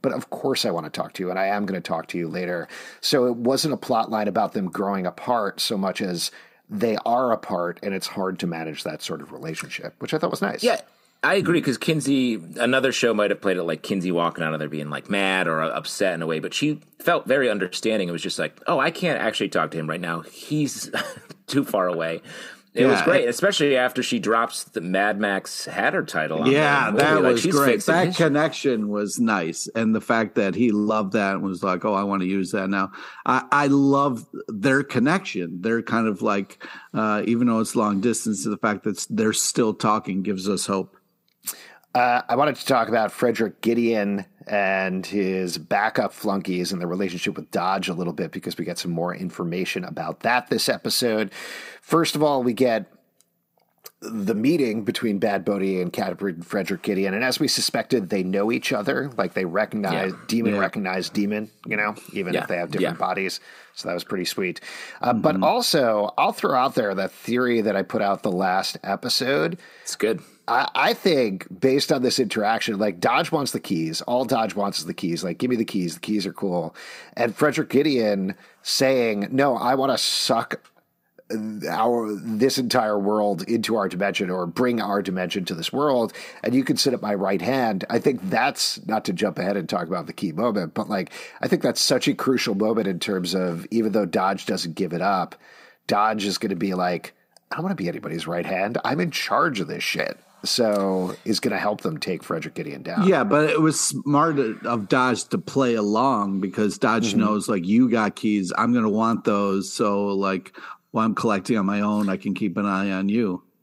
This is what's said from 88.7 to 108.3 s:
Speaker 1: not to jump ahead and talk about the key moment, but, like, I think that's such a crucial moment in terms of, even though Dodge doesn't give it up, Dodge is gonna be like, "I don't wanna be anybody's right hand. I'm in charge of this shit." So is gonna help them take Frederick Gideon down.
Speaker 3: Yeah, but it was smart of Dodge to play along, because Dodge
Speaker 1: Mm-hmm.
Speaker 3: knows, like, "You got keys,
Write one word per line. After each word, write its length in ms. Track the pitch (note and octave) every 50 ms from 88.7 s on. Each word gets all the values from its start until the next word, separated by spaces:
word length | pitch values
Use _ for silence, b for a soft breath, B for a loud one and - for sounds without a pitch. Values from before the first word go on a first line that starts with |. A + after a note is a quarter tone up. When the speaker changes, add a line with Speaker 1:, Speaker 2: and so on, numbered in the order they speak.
| - - -
Speaker 1:
not 200 | F2 G#2+ G#2+ -
to 80 | - F#2+
jump 260 | E2+ G#2+ G2+ E2 -
ahead 160 | F2+ F#2+ G2+
and 140 | G2+ E2+ -
talk 180 | - F2+ F2
about 200 | D#2+ F#2 F2 E2
the 60 | - -
key 200 | - - E2+ -
moment, 400 | E2+ A2+ B2 G#2+ G2+ F2+ D#2 -
but, 160 | - G#2 F#2
like, 220 | - G2 F2+ - B B B B B B
I 60 | -
think 140 | B2+ G3 D#3
that's 180 | - C3 A2+ -
such 300 | - - C#3 B2+ - D3
a 40 | B2+
crucial 400 | - - C3 C3+ A2+ - B2 G#2
moment 340 | F#2+ A2 A2 A2+ A2 G#2+ G2
in 100 | F#2 E2
terms 340 | - - G2+ F#2 F2 E2+ F#2
of, 320 | F#2+ F#2 F2+ E2+ E2+ - -
even 220 | G#2+ A2+ A2 G#2+ G2
though 120 | A2 G2+
Dodge 400 | F2+ - G#2+ F#2 F#2+ G2+ F#2+ -
doesn't 300 | - G#2 F2+ - E2+ D#2
give 160 | - F#2 E2+
it 100 | F2 E2+
up, 340 | F#2 G2 G2+ F#2 F2+ - - B B B B B B B B B B
Dodge 380 | - G2+ G#2 G#2 A2 A2 G#2+ G2
is 120 | G2+ F2+
gonna 200 | - - G2+ G2
be 160 | E2+ G2 G2 F#2
like, 400 | F2+ F2+ F2+ F2+ E2+ - - _ _ _ _ _ - _ _
"I 60 | -
don't 80 | - E3
wanna 120 | F#3+ G3
be 120 | E3 -
anybody's 400 | - E3+ F3 - - E3+ - D3+
right 180 | D3+ E3+ - F2
hand. 320 | - F#2+ F#2 G2 G#2 A#2+ - -
I'm 160 | - C3+ D#3+
in 100 | F3+ E3+
charge 520 | - - - - - A#2+ D3+ E3+ C3 G2+
of 60 | F2
this 160 | - - - -
shit." 340 | - - - - - - - _ _ _ - -
So 720 | - - - A#2 A2 G#2 G2+ G2 F#2+ F#2+ F#2 F#2 F2+ - - -
is 160 | G#2 A2 -
gonna 180 | - - G#2+
help 240 | F#2 - G#2 G#2 -
them 160 | - - D#3+
take 240 | D3+ - - F#3 -
Frederick 320 | - - F3 E3 D#3 E3 -
Gideon 280 | - D#3 D3 C#3+ - C3
down. 240 | - - - F3
Speaker 3:
Yeah, 160 | F#3+ F#3 D3 B2
but 260 | G2+ D3 D3 D#3 D3+
it 120 | D3 D#3
was 180 | D#3 D#3 C#3+ -
smart 580 | - - C3+ C3+ - C#3+ D3 C#3+ D#3 E3 D#3
of 520 | C#3 C3 A2 G#2+ - - A2+ A#2+ A#2 G2+ -
Dodge 340 | D3 C3 B2+ B2+ A#2+ - - -
to 80 | -
play 380 | G#2 - - - C3+ C3+ B2 A#2
along, 640 | A2 G#2 G2+ G#2 A2 B2+ C#3 C3 G#2+ G2+ G2 G2 F#2+
because 360 | F#2+ F#2+ - - G#2+ G2+ F2+
Dodge 340 | - - A#2+ A2 A2+ G#2 A2
Speaker 1:
Mm-hmm. 80 | G2 A2+
Speaker 3:
knows, 260 | A2 G#2+ G#2+ G#2 F#2
like, 180 | - A2+ F#2+ E2+
"You 240 | F#2 G#2+ A#2 C3 A#2+
got 260 | A2 A2+ G#2+ G2 -
keys, 340 | - - A2